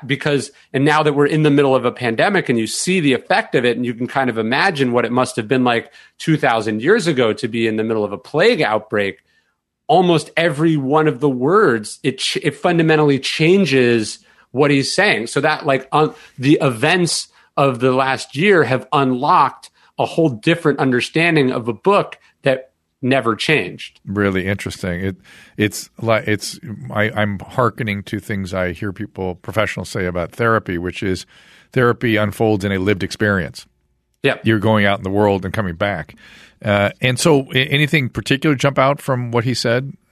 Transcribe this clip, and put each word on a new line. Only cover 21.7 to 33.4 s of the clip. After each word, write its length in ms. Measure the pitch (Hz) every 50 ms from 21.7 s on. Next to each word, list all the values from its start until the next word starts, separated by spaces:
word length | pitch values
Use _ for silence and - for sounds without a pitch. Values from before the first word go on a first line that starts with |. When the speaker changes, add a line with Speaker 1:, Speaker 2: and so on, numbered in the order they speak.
| 110
Speaker 1:
book 440 | - - 185 202 190 151 - - - _ _ _ _ -
that 280 | 139 131 - - - _ _ _ _ _ _
never 340 | - 123 135 135 117 117 110
changed. 640 | 107 - - 156 131 95 87 - - - - - _ _
Speaker 2:
Really 420 | - 98 104 101 98 95 95 90 98
interesting. 540 | 101 95 - 92 - - - 92 85 87
It, 140 | 95 98 95 - _ - - - - - _ -
it's 320 | 107 104 - - - - _ -
like, 260 | 117 113 113 107 - 107
it's, 320 | 107 98 - - - - - - 101 - - -
I, 180 | - 104 104 107
I'm 280 | - 107 104 104 101 92
hearkening 640 | - - - - 123 113 - - 117 107 101 101 98
to 160 | - - 104
things 340 | - - 110 98 95 87 92
I 180 | 92 90 90 85
hear 180 | - 110 104
people, 440 | 90 98 107 - - - 95 90 90
professionals 540 | - - - 95 110 104 98 - - 90 -
say 160 | - 110 92
about 260 | 90 87 87 85 80
therapy, 460 | - - 117 117 113 110 - - 92 82
which 240 | 87 90 87 - 107
is 220 | 95 92 87 - - _ - _ _ _ _ _ _
therapy 440 | - 135 123 120 117 - - 120 110 104
unfolds 480 | 107 101 98 - 117 110 107 101 95
in 60 | 104
a 60 | 98 95
lived 240 | 92 101 104 87 98
experience. 640 | 90 - - 110 104 101 95